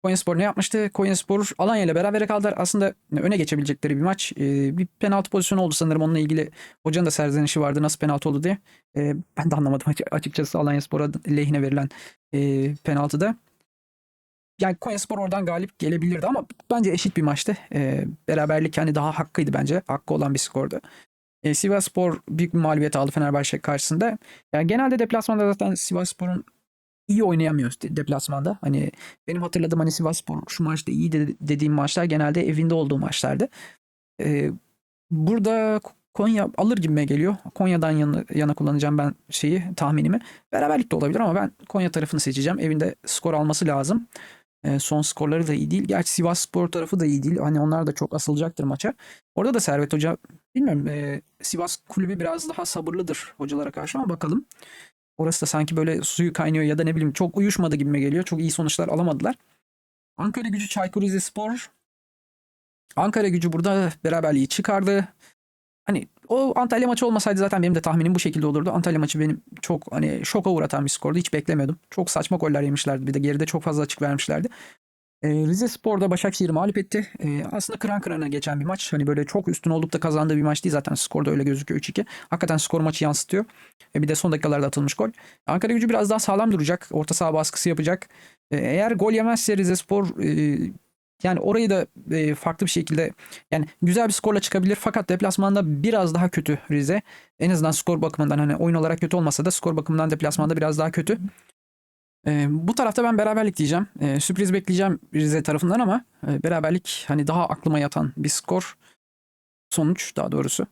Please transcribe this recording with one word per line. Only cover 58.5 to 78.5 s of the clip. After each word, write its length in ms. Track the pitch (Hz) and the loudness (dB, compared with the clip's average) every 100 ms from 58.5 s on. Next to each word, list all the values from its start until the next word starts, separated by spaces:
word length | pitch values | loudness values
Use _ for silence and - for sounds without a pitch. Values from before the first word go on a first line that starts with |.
sonuçlar 380 | 151 156 - 170 | 0 -2 0 0
alamadılar. 460 | 160 175 147 202 - _ _ _ _ _ _ _ - | 0 0 0 -2 -4 _ _ _ _ _ _ _ -6
Ankara 320 | 196 233 226 | -4 -4 -4
Gücü, 200 | 202 202 | -4 -2
Çaykur 340 | 208 185 208 | 0 0 2
Rizespor. 680 | 196 190 - - 214 247 - _ _ _ _ _ _ _ _ _ _ _ _ - | 2 0 -2 -4 -4 -4 -8 _ _ _ _ _ _ _ _ _ _ _ _ -2
Ankara 320 | 190 220 202 | 0 2 2
Gücü 240 | 175 170 | 2 0
burada 400 | 160 180 196 180 156 | 0 2 2 0 -2
beraberliği 440 | 160 165 156 143 135 | -2 0 2 2 2
çıkardı. 600 | - 208 196 196 202 190 _ - _ _ _ _ _ - | -2 0 2 2 2 0 _ -20 _ _ _ _ _ -4
Hani 220 | 190 - _ - | -2 -4 _ -2
o 300 | 247 269 - | 0 2 2
Antalya 300 | 247 240 247 | 2 2 2
maçı 180 | 233 240 | 2 2
olmasaydı 320 | 220 208 190 | 2 2 2
zaten 240 | 196 196 | 2 2
benim 120 | 175 | 2
de 60 | 165 | 2
tahminim 340 | 160 165 165 | 2 2 2
bu 40 | 175 | 2
şekilde 280 | 170 156 151 | 0 0 0
olurdu. 240 | 147 175 | 2 0
Antalya 280 | 175 175 160 | 0 0 0
maçı 220 | 147 151 | 0 0
benim 220 | 156 - - - | 0 -2 -8 -16
çok 320 | - 160 - | -4 -4 -4
hani 280 | - 156 143 | -2 -2 -2
şoka 260 | - - 190 | -2 -2 0
uğratan 340 | 170 151 143 | 0 0 -2
bir 60 | 139 | -2
skordu. 280 | - 147 165 | -2 0 0
Hiç 140 | 175 | 0
beklemiyordum. 460 | 151 151 156 139 165 _ | -2 0 0 0 -4 _
Çok 200 | - 180 | -4 -2
saçma 260 | 160 151 180 | -2 0 0
goller 260 | 160 143 | 2 2
yemişlerdi. 440 | 143 143 - 135 135 | 0 0 0 -2 -2
Bir 80 | |
de 40 | 139 | 0
geride 280 | 139 147 156 | 0 0 -2
çok 160 | 165 | -2
fazla 200 | 160 151 | -2 -2
açık 200 | 147 - | -2 -4
vermişlerdi. 460 | 143 139 - 151 208 - - - _ _ _ _ | -2 -2 -2 -2 -4 -8 -20 -20 _ _ _ _
Ee, 60 | 151 | 0
Rizespor 720 | 151 156 185 240 - 226 202 | 2 2 2 0 -2 0 2
da 100 | 190 | 2
Başakşehir'i 420 | 180 196 - 180 | 2 0 0 0
mağlup 260 | 156 180 202 | 2 0 -2
etti. 300 | 190 208 208 - | -2 -4 -6 -6
Ee, 200 | 147 143 - | -4 -4 -4
aslında 260 | 208 - - | -6 -6 -4
kıran 220 | 220 202 | -2 -2
kırana 280 | 190 160 151 | -4 -4 -4
geçen 320 | 143 151 | -4 -4